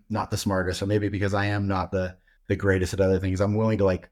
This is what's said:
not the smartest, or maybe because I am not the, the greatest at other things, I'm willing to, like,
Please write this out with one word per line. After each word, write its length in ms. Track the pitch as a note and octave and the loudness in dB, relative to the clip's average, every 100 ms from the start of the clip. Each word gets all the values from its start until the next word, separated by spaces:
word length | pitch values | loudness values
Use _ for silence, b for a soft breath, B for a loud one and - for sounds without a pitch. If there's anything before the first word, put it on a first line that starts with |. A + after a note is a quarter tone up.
| - | -6
not 220 | G#2+ - | -6 -4
the 60 | G2+ | -4
smartest, 440 | G#2 F#2+ F2+ F#2 | 0 0 0 -2
or 60 | G2 | 0
maybe 220 | G#2+ G2+ | 0 0
because 240 | G2 G2+ G2+ | -2 -2 -2
I 100 | G2+ | -2
am 200 | G#2 G2 | -2 -2
not 240 | F#2+ F2+ | -2 -2
the, 260 | F#2+ F2+ - _ _ - | -4 -4 -8 _ _ -4
the 80 | G2 | -2
greatest 380 | G2 F#2+ F2+ | 2 2 2
at 80 | F#2 | 2
other 180 | F#2+ F#2+ | 2 2
things, 200 | F#2+ F#2 | 0 0
I'm 140 | G2+ G#2+ | 0 2
willing 220 | A2 G#2 | 0 2
to, 80 | G2 | 2
like, 240 | F2+ - | 0 -4